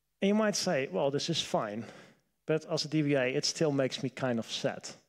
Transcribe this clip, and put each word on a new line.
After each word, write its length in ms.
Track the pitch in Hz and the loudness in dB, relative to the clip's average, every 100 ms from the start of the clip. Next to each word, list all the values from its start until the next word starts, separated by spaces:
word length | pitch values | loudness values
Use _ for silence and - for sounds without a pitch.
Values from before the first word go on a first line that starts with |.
| _ _ | _ _
And 80 | 196 | 2
you 60 | 208 | 4
might 200 | 214 - | 4 2
say, 340 | 185 156 135 | 0 0 0
"Well, 200 | 180 143 | 0 0
this 180 | 139 - | 0 -2
is 120 | 165 | -2
fine," 440 | - 175 113 104 107 - - _ _ _ - | 0 -2 -2 -6 -10 -16 -20 _ _ _ -2
but 180 | 156 160 | -2 0
as 140 | 160 151 | -4 0
a 20 | |
D 140 | 156 | 0
B 140 | 143 139 | 2 2
A, 100 | 127 | 2
it 200 | 143 - | 0 -2
still 260 | - 160 | 0 2
makes 300 | 139 131 - | 2 0 -2
me 80 | 131 | -6
kind 300 | - 135 117 | -2 -2 -2
of 100 | 107 | -2
sad. 400 | - 131 95 - - | -4 -4 -4 -12 -16